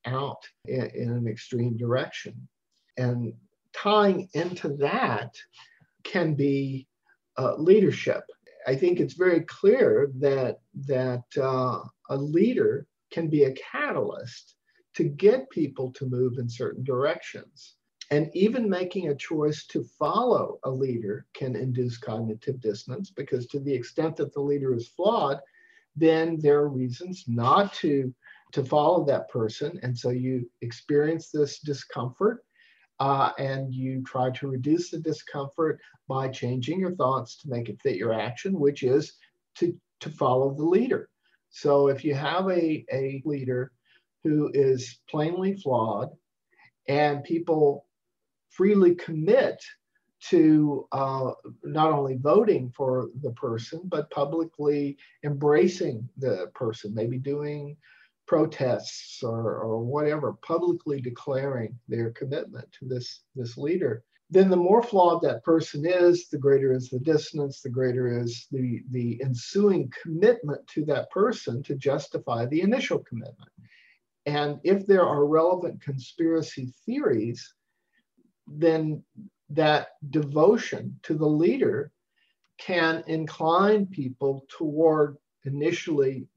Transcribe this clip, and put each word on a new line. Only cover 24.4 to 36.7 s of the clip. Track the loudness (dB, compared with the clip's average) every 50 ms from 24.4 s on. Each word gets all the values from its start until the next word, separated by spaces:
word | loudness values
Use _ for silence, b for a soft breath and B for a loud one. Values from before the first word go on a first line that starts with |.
| -2
leader | -2 -2 -2 0 -2 -2
is | -2 -4 -8
flawed, | _ -2 0 0 2 2 0 -2 -2 -4 -8 b b b b b b b b b _
then | 2 4 4 4 4 2 0 -2 2
there | 4 4 6 6
are | 4 2
reasons | 0 -2 -4 -4 -6 -8 -10 -12 -12 -12 -6
not | -4 -2 0 2 4 4 4 4 2 -2
to, | -4 -2 0 0 2 0 -2 -6 -10 B B B B B B -4
to | -4 -2
follow | 0 2 2 4 4 4 2 2
that | 2 0 0 -2 -4
person. | -4 -4 -4 -4 -4 -6 -8 -8 -8 -6 -6
And | -6 -6
so | -4 -4 -4
you | -2 -2 -2 -2 -2 -4 -6 -8 _ _
experience | -12 -12 -12 -14 -6 0 2 2 2 2 0 -2 -6 -8
this | -2 -2 -2 -2 -2 -10
discomfort, | -8 -8 -8 -8 -8 -12 -8 -6 -6 -6 -4 _ 0 0 0 -2 _ b b b b b b b b b _ _
uh, | 0 0 2 2 2 0 0 -2
and | -4 -4 -4 -4 -6 -6 -6
you | -6 -6 -4 -4 -6 -8
try | -6 -4 -2 -2 -2
to | -2 -4 -6
reduce | -6 -6 -4 0 0 0 0 0 -4
the | -8 -6
discomfort | -4 -6 -6 -6 -8 -12 -8 -8 -8 -8 -4 -2 -2 -2 -2 b b b b b _
by | -8 -6 -4 -4 -4
changing | -6 -6 -6 -4 -4 -4 -4 -4